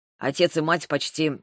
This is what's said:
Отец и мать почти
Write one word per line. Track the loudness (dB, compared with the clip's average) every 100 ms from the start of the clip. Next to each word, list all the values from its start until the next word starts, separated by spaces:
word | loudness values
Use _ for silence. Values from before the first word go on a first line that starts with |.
| _ _
Отец | -4 2 2 2
и |
мать | 2 0 0
почти | -4 -2 -2 -2 -2